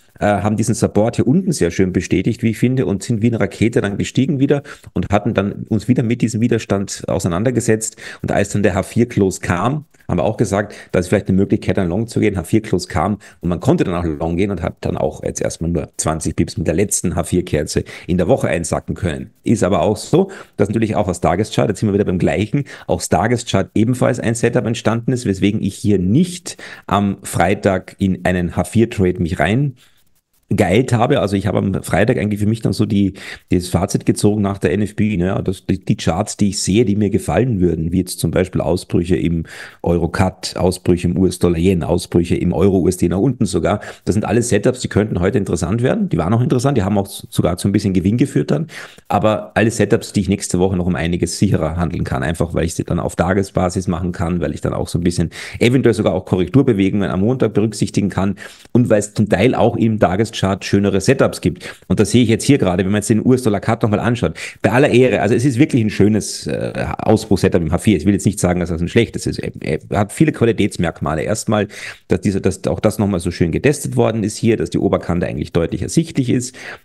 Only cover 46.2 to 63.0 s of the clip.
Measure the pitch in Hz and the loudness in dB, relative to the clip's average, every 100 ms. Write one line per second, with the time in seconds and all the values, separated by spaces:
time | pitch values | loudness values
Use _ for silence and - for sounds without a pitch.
46.2 | 82 113 123 127 135 131 95 104 98 - | 0 2 2 2 2 0 0 0 -2 -8
47.2 | - - 82 87 104 101 95 92 92 120 | -8 0 0 0 0 2 2 2 2 2
48.2 | 143 - - - 160 - - - - 98 | 0 0 0 -2 -4 -12 -18 -16 -4 0
49.2 | 107 104 - - 110 110 104 110 - 104 | 2 0 -2 0 2 2 2 2 0 -4
50.2 | 92 98 - 90 95 92 87 76 85 87 | 0 -2 0 0 2 0 -2 -2 -2 -2
51.2 | 87 - 98 90 78 85 82 78 78 65 | -2 0 0 2 0 -2 -2 -2 -4 -2
52.2 | 67 85 82 73 85 - - 87 57 - | -2 -2 -2 -2 -2 -4 -4 -2 -4 -4
53.2 | 85 98 98 92 90 92 92 85 90 - | -2 -2 -2 -2 -2 -2 -4 -4 -4 -4
54.2 | 85 87 76 76 71 - - 87 87 87 | -4 -2 -4 -4 -4 -4 -4 -2 0 0
55.2 | 82 - - - 120 127 123 101 101 85 | -2 -4 -10 0 2 4 4 4 2 0
56.2 | - 92 87 135 135 98 95 107 92 90 | 0 0 4 4 4 4 2 2 0 0
57.2 | 107 127 110 104 110 - 104 - 98 - | 0 2 0 0 0 -2 -2 0 0 0
58.2 | 98 90 - - - 120 120 107 - - | -2 -4 -10 -20 -2 2 4 2 0 0
59.2 | 104 90 123 - 110 117 113 104 90 95 | 2 4 2 4 2 2 0 2 2 2
60.2 | 110 - 95 98 - 101 101 95 127 139 | -2 -2 -2 -2 0 2 4 2 2 4
61.2 | 113 - - - - - - 92 101 120 | 2 0 -4 -4 -12 -10 -2 2 4 4
62.2 | 120 110 - 139 95 90 95 104 | 4 2 4 2 2 0 0 0